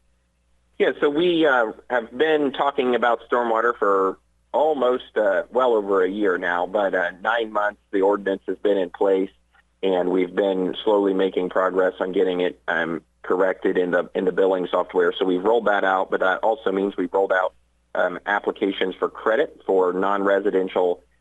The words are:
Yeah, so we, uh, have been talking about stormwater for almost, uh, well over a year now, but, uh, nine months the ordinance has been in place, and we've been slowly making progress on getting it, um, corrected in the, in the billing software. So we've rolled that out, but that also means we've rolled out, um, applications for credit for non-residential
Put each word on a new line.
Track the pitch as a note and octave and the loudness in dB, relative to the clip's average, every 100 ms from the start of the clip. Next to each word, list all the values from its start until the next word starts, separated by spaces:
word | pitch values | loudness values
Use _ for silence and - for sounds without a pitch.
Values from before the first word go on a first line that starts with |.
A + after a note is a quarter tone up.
| _ _ _ _ _ _ _ - | _ _ _ _ _ _ _ -2
Yeah, | F#3 C3+ | 0 2
so | D3+ | 0
we, | D3 F3+ E3+ D#3 | 2 0 2 4
uh, | B2+ A2 - - | 4 2 -4 -4
have | B2 A2+ B2 | -4 -4 -2
been | D#3 D#3 C#3+ | 2 2 0
talking | - C#3 - B2+ A#2+ | 0 -2 0 0 2
about | A#2+ A#2 - | 0 -2 -2
stormwater | B2 A#2 A2 A#2 A#2+ | -2 0 0 0 0
for | G#2 G2 F#2+ - _ _ _ | 0 2 0 -2 _ _ _
almost, | A2+ D3+ D3 B2 B2+ - - | -2 0 2 0 0 -4 -2
uh, | G#2+ F2+ - | 0 0 -2
well | A#2+ B2+ | 0 2
over | A2+ G2+ G2 | 2 2 2
a | F#2 | 0
year | G2+ G#2 F2 | 0 0 0
now, | F2+ F2 F#2 | -2 -2 -2
but, | G2+ G2 F#2 | 0 0 0
uh, | F2 F2+ | -2 -4
nine | G2 A#2+ A2 | -4 -2 -2
months | G#2+ G#2 G#2 _ | -2 -4 -4 _
the | G2+ | 0
ordinance | F#2+ G2+ G2 G2 - | 2 0 -2 -4 -4
has | F#2 | -4
been | G#2 G2+ | 0 0
in | F2+ | -2
place, | - G2 F#2+ F#2+ _ _ _ _ - | -2 0 2 -2 _ _ _ _ -6
and | F#2+ F#2 F2+ | -2 0 0
we've | F#2 F2+ F2+ | 0 -2 0
been | G2+ F#2 F2+ - | 0 0 -2 -4
slowly | - G#2 G2 | 0 2 2
making | F#2+ F#2+ F#2 F#2 | 2 0 0 -2
progress | G2 F#2+ F#2 F#2 - | 0 0 2 0 0
on | F#2+ | -4
getting | F#2 F#2 F2+ | 0 0 0
it, | F2+ - - | -2 -4 -4
um, | E2 E2 E2 - _ | -2 -2 -6 -10 _
corrected | - F#2 F#2+ F#2 G2 F#2 | -4 0 0 0 -2 0
in | F2+ | 0
the, | F2 E2 F#2+ | 0 -2 -4
in | F#2 | -2
the | |
billing | F2+ F#2+ F#2 F2 | 0 0 0 -2
software. | F2+ F2+ F#2 F2 - | -2 -2 0 0 0
So | F#2+ | -2
we've | F2+ | 0
rolled | G2 A#2 G#2 | 2 0 2
that | G2+ | 0
out, | G2 F#2+ F#2 | 2 0 0
but | G2 | -2
that | F#2 F#2 | 0 0
also | A2 A2 - | -2 -2 -2
means | F#2+ G2 F#2+ | -2 -2 -2
we've | F2+ | -2
rolled | G2 G2 | 0 2
out, | F#2 F#2 _ _ _ _ - | 0 0 _ _ _ _ -4
um, | F#2 F2 - | -4 -4 -4
applications | G2+ G#2 F#2 G2 G2 F#2+ F2+ | -2 -2 -2 -2 -2 -4 -4
for | F2 | -6
credit | - - A2 D#3+ - - | -4 -2 0 -2 -6 -2
for | F#2+ F2+ | 0 2
non-residential | F2+ F#2+ G2+ G2 G2 G#2 F#2+ F#2 G2 F2+ F2 _ _ | 0 -2 0 0 0 2 0 0 0 0 -2 _ _